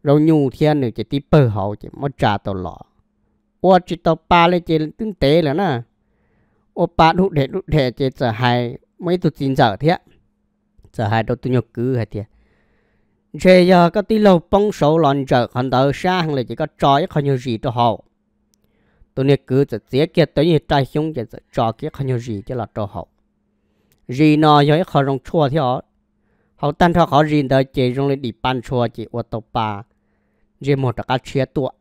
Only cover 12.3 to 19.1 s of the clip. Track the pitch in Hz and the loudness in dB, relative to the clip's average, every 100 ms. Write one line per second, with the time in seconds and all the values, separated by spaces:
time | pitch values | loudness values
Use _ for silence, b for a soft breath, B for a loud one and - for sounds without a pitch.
12.3 | _ _ _ _ _ _ _ _ _ _ | _ _ _ _ _ _ _ _ _ _
13.3 | 151 185 185 175 180 170 214 202 220 202 | 0 6 6 6 4 4 0 -2 2 4
14.3 | 175 _ 196 208 - 147 165 147 143 131 | 4 _ 0 0 0 0 2 2 0 0
15.3 | 131 117 123 131 127 139 135 180 185 160 | 0 0 -4 -2 0 0 -2 -2 -2 -2
16.3 | 139 104 117 151 _ 147 139 185 156 143 | -4 -6 -8 -8 _ 2 2 0 -4 -2
17.3 | 131 127 113 139 117 120 104 _ _ _ | -4 -4 -6 -6 0 -2 -2 _ _ _
18.3 | _ _ _ _ _ _ _ _ | _ _ _ _ _ _ _ _